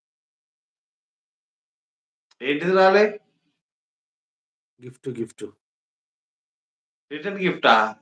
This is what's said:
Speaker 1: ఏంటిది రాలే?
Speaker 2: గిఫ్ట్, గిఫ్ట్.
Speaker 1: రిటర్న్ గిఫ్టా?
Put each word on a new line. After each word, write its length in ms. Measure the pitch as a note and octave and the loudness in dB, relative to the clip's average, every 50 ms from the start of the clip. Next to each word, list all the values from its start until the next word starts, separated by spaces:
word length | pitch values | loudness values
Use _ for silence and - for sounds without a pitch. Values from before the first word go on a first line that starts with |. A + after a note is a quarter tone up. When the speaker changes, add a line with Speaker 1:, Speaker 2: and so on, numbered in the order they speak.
| _ _ _ _ _ _ _ _ _ _ _ _ _ _ _ _ _ _ _ _ _ _ _ _ _ _ _ _ _ _ _ _ _ _ _ _ _ _ _ _ _ _ _ _ _ _ _ - | _ _ _ _ _ _ _ _ _ _ _ _ _ _ _ _ _ _ _ _ _ _ _ _ _ _ _ _ _ _ _ _ _ _ _ _ _ _ _ _ _ _ _ _ _ _ _ -8
Speaker 1:
ఏంటిది 320 | B2 C#3 D3 D3+ E3+ F3+ F#3+ | -6 -4 -4 -2 -2 0 2
రాలే? 320 | F#3+ F#3+ F#3+ G3 G#3 G#3+ G#3 - - _ _ _ _ _ _ _ _ _ _ _ _ _ _ _ _ _ _ _ _ _ _ _ _ _ _ _ _ _ _ _ _ B2 | 4 4 6 6 4 4 2 0 -6 _ _ _ _ _ _ _ _ _ _ _ _ _ _ _ _ _ _ _ _ _ _ _ _ _ _ _ _ _ _ _ _ -20
Speaker 2:
గిఫ్ట్, 260 | B2+ B2+ _ - C3+ | -20 -20 _ -12 -10
గిఫ్ట్. 360 | A#2+ A#2 A2+ A2 - - G#2+ G2+ - _ _ _ _ _ _ _ _ _ _ _ _ _ _ _ _ _ _ _ _ _ _ _ _ _ _ _ _ _ _ - | -8 -8 -8 -10 -10 -12 -14 -14 -14 _ _ _ _ _ _ _ _ _ _ _ _ _ _ _ _ _ _ _ _ _ _ _ _ _ _ _ _ _ _ -16
Speaker 1:
రిటర్న్ 280 | C#3+ D3+ E3 G3+ G3 G3 | -14 -12 -10 -10 -8 -4
గిఫ్టా? 560 | F#3 E3+ C#3+ - - B2 A#2 A2 G#2+ G#2+ - - | -4 -4 -4 0 2 4 4 4 2 -2 -6 -10